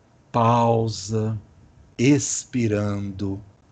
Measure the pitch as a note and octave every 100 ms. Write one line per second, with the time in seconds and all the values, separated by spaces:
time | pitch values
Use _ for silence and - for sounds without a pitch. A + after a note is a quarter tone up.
0 | _ _ _ A#2 A#2 A#2+ A#2 A#2 A2+ G2
1 | F#2+ A2 A2 A2 - _ - - - -
2 | B2 C#3+ - - - B2+ A2+ G#2 G#2 G2+
3 | G2+ F#2+ G2 G2 - _ _